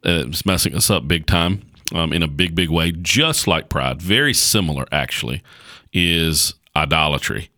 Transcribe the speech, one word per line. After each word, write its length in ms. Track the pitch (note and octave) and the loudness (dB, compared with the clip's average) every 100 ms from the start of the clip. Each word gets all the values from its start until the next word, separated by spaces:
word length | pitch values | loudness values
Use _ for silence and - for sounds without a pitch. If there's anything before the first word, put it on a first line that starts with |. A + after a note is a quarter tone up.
| - | 0
uh, 200 | F2 B1 | 0 -2
it's 160 | E2 - | -4 -2
messing 280 | F#3+ - - | 0 0 -2
us 140 | - | 0
up 180 | F#2+ C#2 | 0 0
big 200 | E2 D2+ | -2 2
time, 340 | F2 E2+ G2 - - - | 0 2 -2 -6 -14 -6
um, 180 | E2+ D#2+ | -2 0
in 100 | D#2 | 0
a 40 | D#2+ | -2
big, 280 | C#2+ F2+ E2 | 0 0 0
big 140 | F2 | 2
way, 220 | E2 E2 | 2 0
just 560 | E2+ F2 B2 D#3 D3+ - | -2 0 2 2 0 0
like 220 | E2 - | 0 0
pride. 320 | - C2 C2 | -2 -2 -4
Very 320 | E2+ A2 C#3+ | 0 2 2
similar, 520 | A2+ - A2 E2+ C#2+ C2 | 2 2 2 0 -2 -2
actually, 520 | D2 B1+ - A#1 C2+ - - - - _ | -2 -2 -6 -6 -8 -10 -20 -20 -20 _
is 640 | F#2 E2+ E2+ E2 D2 - - _ D2 | 0 2 2 2 0 -2 -6 _ -2
idolatry. 760 | D2+ D#2+ D2+ C#2+ - G1+ - | 0 2 2 0 -4 -6 -10